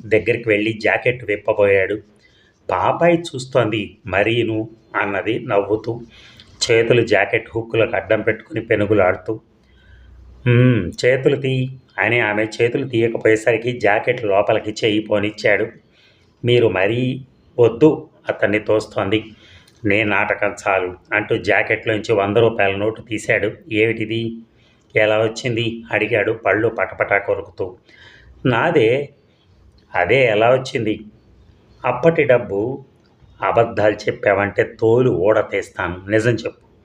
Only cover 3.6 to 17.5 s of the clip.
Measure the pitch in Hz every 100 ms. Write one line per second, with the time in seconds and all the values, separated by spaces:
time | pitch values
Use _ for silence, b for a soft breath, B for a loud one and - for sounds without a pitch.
3.6 | 110 107 95 - 101 92 107 120 107 110
4.6 | 110 - _ 104 101 98 98 123 123 101
5.6 | 98 107 - 120 - B B B B -
6.6 | - 117 117 123 113 101 101 117 - 113
7.6 | 113 117 - - - 110 104 - - 117
8.6 | - 107 101 107 92 95 - 113 - _
9.6 | b b b b b b - - 123 120
10.6 | 127 117 87 - 123 131 131 135 135 131
11.6 | 131 - _ - 101 120 107 104 110 -
12.6 | 120 131 131 113 117 113 110 110 - 113
13.6 | 117 120 104 107 170 123 110 98 104 110
14.6 | 107 107 117 107 107 107 104 - 110 101
15.6 | 107 - _ b b b b _ 120 120
16.6 | 113 95 98 117 127 131 - _ _